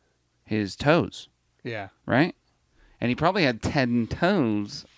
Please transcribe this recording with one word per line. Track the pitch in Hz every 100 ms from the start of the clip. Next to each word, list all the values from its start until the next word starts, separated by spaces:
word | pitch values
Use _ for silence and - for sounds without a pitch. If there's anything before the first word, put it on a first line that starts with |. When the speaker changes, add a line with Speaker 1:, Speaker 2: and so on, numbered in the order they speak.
| _ _ _ _
Speaker 1:
his | _ 107 101 -
toes. | 143 165 104 - - _ _ _
Speaker 2:
Yeah. | 120 110 98 _ -
Speaker 1:
Right? | 120 170 - _ _ _ _ _ _
And | 117
he | 123
probably | 160 196
had | 143 113
ten | - 147 123 120 110
toes | - 175 202 120 104 104 - -